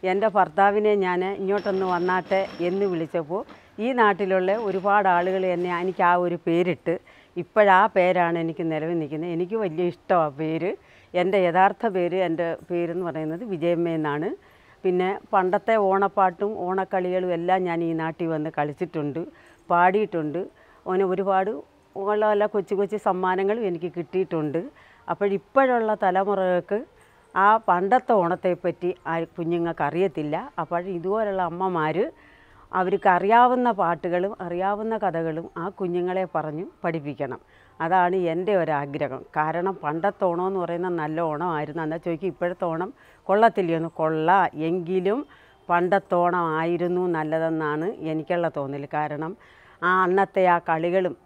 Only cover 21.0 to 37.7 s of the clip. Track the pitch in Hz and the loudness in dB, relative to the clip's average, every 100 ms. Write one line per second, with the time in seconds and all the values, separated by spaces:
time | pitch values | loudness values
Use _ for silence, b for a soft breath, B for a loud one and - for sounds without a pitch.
21 | 190 185 196 190 190 262 - _ _ - | 0 0 0 0 0 -6 -12 _ _ -8
22 | 196 208 214 208 208 208 185 196 196 208 | -2 2 2 2 2 -2 -2 -2 -2 -2
23 | 208 185 185 185 196 226 214 170 170 175 | -2 0 0 0 0 0 -2 -4 -6 -8
24 | 170 185 190 165 151 156 247 b b b | -4 -4 -2 -2 -2 -2 -6 b b b
25 | - 170 202 196 _ 269 269 240 220 214 | -10 -2 0 -2 _ 0 2 2 0 0
26 | 196 185 196 196 185 180 175 202 302 b | 2 2 0 0 0 0 0 -6 -6 b
27 | b b b - 196 226 220 180 196 247 | b b b 2 4 4 2 0 4 2
28 | - 220 170 180 185 175 180 170 180 - | 4 2 2 0 -2 -2 -4 -4 -6 -6
29 | - 165 165 - 165 170 170 165 147 156 | -6 -4 -6 -6 -4 -2 -2 -2 -2 0
30 | 190 - 151 156 262 - 160 175 180 175 | 0 -2 -4 -4 -6 -8 -4 -4 -4 -6
31 | 175 214 214 190 175 175 190 175 156 160 | -4 -2 -2 -2 -2 -2 -2 0 0 0
32 | 254 b b b b b b - 185 196 | -2 b b b b b b -2 0 2
33 | 202 180 196 226 247 254 247 196 170 170 | 4 4 4 6 6 4 0 0 0 0
34 | 185 175 196 - 180 175 190 208 220 226 | -2 -2 -2 -6 -8 -4 -2 -2 -4 -2
35 | 196 165 165 156 170 - 175 190 185 175 | -2 -2 -4 -6 -8 -8 -10 -6 -4 -2
36 | 175 185 185 160 127 147 226 _ 175 165 | -2 -2 -2 -4 -4 -8 -10 _ -4 -4
37 | 143 143 139 - b b b | -6 -6 -6 -8 b b b